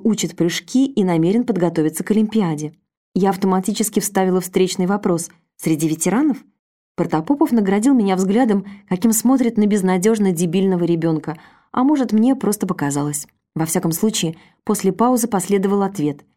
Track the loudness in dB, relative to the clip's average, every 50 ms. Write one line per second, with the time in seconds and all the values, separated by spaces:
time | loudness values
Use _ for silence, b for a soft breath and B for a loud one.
0 | 2 0 0 0 -2 -4 -2 -2 -2 -2 -2 -4 -6 -2 0 0 0 2 0 0
1 | 0 2 2 2 2 2 2 2 0 0 0 0 0 0 0 0 0 0 -2 -4
2 | -2 0 0 2 0 2 0 0 0 0 -2 -4 -6 -10 -12 _ _ _ _ _
3 | _ _ -2 0 2 2 2 0 0 0 0 0 0 -2 -2 -2 -4 -2 -2 -2
4 | -2 0 0 0 0 2 0 0 -2 -2 0 0 0 0 0 -2 -2 -2 -2 -2
5 | 0 -2 -2 -2 -4 b b b b _ _ -6 -2 -2 0 0 0 -2 -2 -2
6 | -2 0 0 2 0 0 -2 -4 -8 _ _ _ _ _ _ _ _ _ _ -4
7 | -2 -2 -2 -2 0 0 0 2 2 2 2 2 2 2 2 2 2 4 4 4
8 | 4 2 2 0 0 2 2 2 2 2 2 0 -2 B B B B -6 -2 0
9 | 2 0 2 2 2 2 2 2 2 0 2 2 2 2 2 2 2 0 0 2
10 | 2 2 2 2 2 0 2 0 -2 0 0 0 2 2 2 0 0 0 0 0
11 | 0 0 -2 -2 -4 -8 -10 B B B B B B B -4 0 0 2 2 2
12 | 0 2 2 2 2 2 2 0 0 -2 -2 -2 -4 -4 -4 -4 -4 -4 -2 -2
13 | -4 -4 -6 -8 -10 -14 _ _ _ _ -6 -4 -4 -2 -2 -2 -2 -2 -2 0
14 | 0 -2 0 -2 -4 -4 -6 b b b b b b -4 -2 0 0 -2 0 2
15 | 2 2 2 0 0 -2 -2 -2 0 0 0 0 2 0 0 0 0 -2 -2 -2
16 | -4 -4 -4 -6 -12 _ _